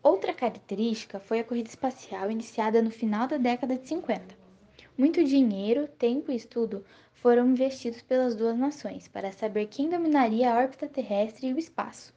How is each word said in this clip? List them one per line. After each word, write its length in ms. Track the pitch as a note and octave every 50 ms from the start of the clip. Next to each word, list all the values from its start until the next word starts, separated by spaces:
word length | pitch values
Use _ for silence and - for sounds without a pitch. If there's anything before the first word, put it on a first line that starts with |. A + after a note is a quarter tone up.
Outra 320 | - C#4 F4 F#4+ - F4+ E4
característica 840 | - C4 A3+ - - _ - G3+ F#3+ A3 A#3 A3 A3 - _ - G3
foi 220 | F#3+ - A3+ A3+
a 40 | A3+
corrida 260 | A3+ B3 A#3 A3+ A3+
espacial 600 | - _ - C4 B3 - - - G3+ F#3+ F#3+ G3+
iniciada 520 | A3+ A3+ A#3 - - - G#3+ A3 G#3+ A3+
no 80 | A3+ A3+
final 360 | A3 - A#3 A3 G#3 G#3+ A#3+
da 120 | C4+ D#4 D4
década 380 | B3 B3 A#3+ B3 - B3 B3+ B3+
de 100 | - -
cinquenta. 480 | D#4 E4+ - - G#3+ F#3+ - - - _ - - - _ _ _ _ - - - _ -
Muito 260 | B3+ D#4 E4 F#4 D#4+
dinheiro, 640 | C4+ C#4 C#4 C4 A3+ G3 F#3+ G3 G#3+ A#3+ C#4+ D4+ D4
tempo 420 | - _ - A#3 B3 C#4+ D#4+ -
e 60 | C4+
estudo 480 | A3+ - - - A#3 A3+ G#3+ G3 G3 G3 _ - - _ _ _
foram 360 | _ - A#3+ A#3+ A#3+ B3 B3+
investidos 520 | C4 B3 C4 C4+ C4+ - - A#3 A#3 A#3+
pelas 320 | - _ B3+ B3+ B3+ B3 A3+
duas 240 | G#3 A3+ A3+ A3+ A#3
nações 480 | C4 C#4+ D4 - - G3+ F#3+ F#3+ -
para 240 | - _ G3+ F#3+ G3
saber 380 | G3 - A3 G#3+ G3 G#3+ G#3 G#3+
quem 200 | - - C#4 D#4+
dominaria 640 | F4 F4 E4+ D#4+ D4 C#4+ B3+ A3+ A3 A3+ B3+ B3
a 60 | A#3 A#3
órbita 300 | C4 C4+ C4+ - D4+ D4
terrestre 580 | - C#4 A#3 G3+ G#3 G3+ G#3+ A3 - - C4
e 80 | C4 C4
o 40 | D4+
espaço. 540 | D#4+ - _ - - - - - - - _